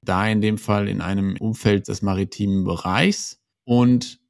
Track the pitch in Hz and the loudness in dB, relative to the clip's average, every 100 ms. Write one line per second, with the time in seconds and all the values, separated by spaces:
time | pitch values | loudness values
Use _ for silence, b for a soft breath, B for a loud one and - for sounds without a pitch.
0 | - 92 107 107 107 107 - 104 101 98 | -2 0 0 2 0 -2 0 0 0 -4
1 | 85 98 98 95 113 110 110 101 - 101 | -4 -2 -2 -2 -4 0 2 2 0 -4
2 | 101 95 98 - 101 98 92 87 92 95 | -2 -2 -2 -2 0 0 0 -2 0 2
3 | 175 202 - - _ _ - 120 123 123 | 2 0 -6 -14 _ _ 0 4 6 4
4 | - - _ | 0 -14 _